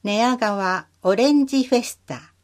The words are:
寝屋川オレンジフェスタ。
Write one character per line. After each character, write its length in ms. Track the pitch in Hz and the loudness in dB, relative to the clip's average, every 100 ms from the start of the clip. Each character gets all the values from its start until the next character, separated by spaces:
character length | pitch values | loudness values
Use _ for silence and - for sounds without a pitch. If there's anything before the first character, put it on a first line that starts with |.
寝 140 | 208 208 | -2 0
屋 220 | 240 247 | 0 0
川 500 | 214 202 190 185 - _ | -2 -2 -4 -6 -8 _
オ 120 | 185 | 0
レ 160 | 202 269 | 2 4
ン 160 | 294 269 | 4 2
ジ 180 | 269 | -2
フ 120 | 254 247 | 0 0
ェ 80 | |
ス 160 | 240 - _ | -2 -14 _
タ。 280 | 127 - _ | -14 -14 _